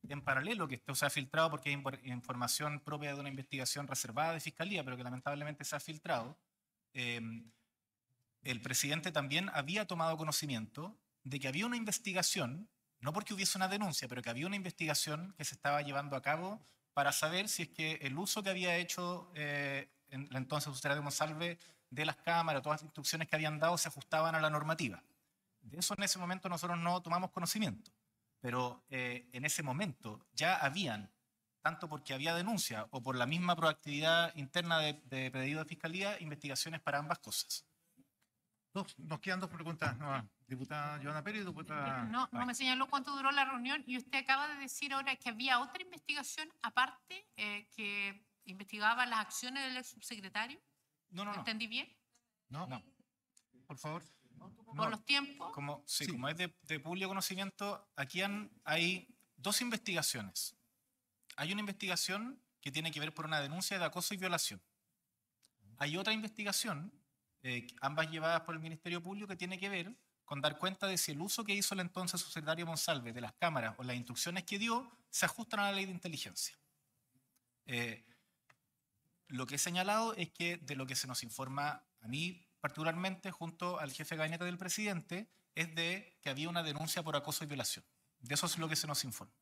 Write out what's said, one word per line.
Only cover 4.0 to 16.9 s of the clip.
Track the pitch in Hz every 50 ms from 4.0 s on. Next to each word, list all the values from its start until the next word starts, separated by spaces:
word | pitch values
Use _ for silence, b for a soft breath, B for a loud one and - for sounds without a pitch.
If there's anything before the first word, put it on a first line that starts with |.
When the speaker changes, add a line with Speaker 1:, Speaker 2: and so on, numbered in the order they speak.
| - 117 110 139 156 165
Speaker 1:
de | 165 156
Fiscalía, | - 160 - - 165 196 202 175 139
pero | 131 127
que | 123
lamentablemente | 127 123 127 127 - 147 147 143 147 151 147 - 147
se | - 151
ha | 143
filtrado, | - - 156 151 _ 175 151 120 113 127 156 _ _ _ _ _ _ _ _ _ _ _ _
em, | 131 123 120 120 120 113 113 113 117 117 - _ _ _ _ _ _ _ _ _ _ _ _ _ _ _ _ _ _
el | - 135 127 113
presidente | - - 123 - - 143 151 165 - 185
también | 156 151 139 135 143 165 190 196
había | - 151 135 143 185 214 208
tomado | - 180 165 160 165 160
conocimiento | 151 160 156 147 - 160 147 131 113 110 107 - 147 160 196 220 _ _ _ _ _ _
de | 131 135 143
que | 127 131
había | 131 170 214
una | 240 240
investigación, | 240 226 208 196 - - 202 180 185 170 - - 196 143 120 131 170 214 - _ _ _ _ _ _
no | - 143
porque | 156 190 208 - 208
hubiese | 190 196 - - 196
una | 190 185
denuncia, | 196 208 208 185 143 - 143 117
pero | 123 127
que | 117 120
había | 117 123 156
una | 185 202
investigación | 202 185 180 - - 165 156 147 - - 156 151 156 175 190 -
que | - 131
se | - -
estaba | - - 143 143 147
llevando | 143 143 139 139 143 143 139
a | 131
cabo | - 139 151 160 175 190 208 220 b b b b b _